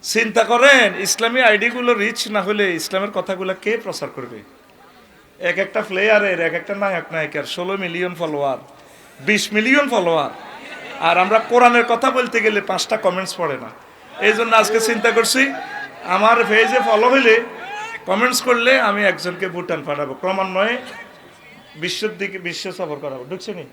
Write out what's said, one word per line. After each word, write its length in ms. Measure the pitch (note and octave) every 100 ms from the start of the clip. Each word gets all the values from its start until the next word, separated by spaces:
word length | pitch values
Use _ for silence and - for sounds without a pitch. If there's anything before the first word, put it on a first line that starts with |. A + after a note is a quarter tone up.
চিন্তা 420 | - G#3+ A3+ A3+
করেন, 560 | A3 A3+ C4+ C4+ G#3+ F3+
ইসলামী 400 | G3 - A3+ B3
আইডিগুলো 540 | B3 G#3 A3+ A#3+ B3
রিচ 340 | A3+ G#3 A#3 A3
না 140 | G#3
হলে 320 | F#3 G#3 G3+
ইসলামের 360 | E3 - F#3+ G3+
কথাগুলো 440 | G3 F#3 F#3+ F#3+ F#3
কে 140 | - A3
প্রচার 320 | G#3 E3 C#3
করবে? 340 | - A#2+ A2+ G2+ - _ _ - - _ _ _ _
এক 200 | F3 F3
একটা 240 | G3 G#3+
প্লেয়ারের, 580 | G#3 F#3 G#3+ G#3 G3+ F3
এক 140 | E3
একটা 200 | E3 -
নায়ক 300 | D4+ G3+ F3+ -
নায়িকার 320 | E3 D3+ D3+
ষোলো 320 | C3 - F3+ G3
মিলিয়ন 380 | F#3 E3+ F3+
ফলোয়ার, 440 | E3+ E3 D3 C#3+ B2+ - - - - - -
বিশ 320 | C#3+ G#3 -
মিলিয়ন 360 | G#3 A3 C#4+ C#4
ফলোয়ার, 420 | A#3 E3+ E3 C3 - - - - - - -
আর 180 | E3 F3
আমরা 200 | F#3 A3
কোরআনের 460 | A3 A#3+ A#3+ A#3+
কথা 260 | A#3 A#3 C4
বলতে 300 | B3+ B3 A3+
গেলে 200 | G#3+ G#3
পাঁচটা 360 | G3 F#3 - A3
কমেন্টস 400 | G3 F3+ F#3+ -
পড়ে 200 | D#3+ C3
না। 140 | A2+ - - - - -
এই 120 | G3+
জন্য 240 | A3 A3+ A3
আজকে 240 | G#3+ A3
চিন্তা 300 | A3 A3+ A#3
করছি, 420 | A3 A3 C4 C#4 C4+ - - - -
আমার 400 | - F#3 G#3+ A#3 G3+
পেজে 320 | G#3+ A#3+ B3+
ফলো 300 | A#3+ G#3+ B3
হইলে, 300 | C4+ A#3 A3+ A#3+ - - - - - -
কমেন্টস 360 | F#3+ B3 B3+
করলে 380 | B3+ A#3+ A#3 C4
আমি 240 | A3+ G3+
একজনকে 440 | G3+ E3 E3+ F3 F#3
ভুটান 340 | E3+ E3+ D#3+
পাঠাবো, 300 | C3+ C#3+ C#3+
ক্রমান্বয়ে 640 | C3 F3+ G3 F#3+ F#3 G#3 B3 - - - - - - - - - D#3
বিশ্বের 420 | F3 F3+ G#3 F3
দিকে, 200 | G3 F#3+
বিশ্ব 340 | F3 D#3+ F#3+
সফর 240 | F3+ F3 D3
করাবো। 280 | C#3+ C3 B2+
ঢুকছে 240 | F#3 -
নি? 100 | F3+ C3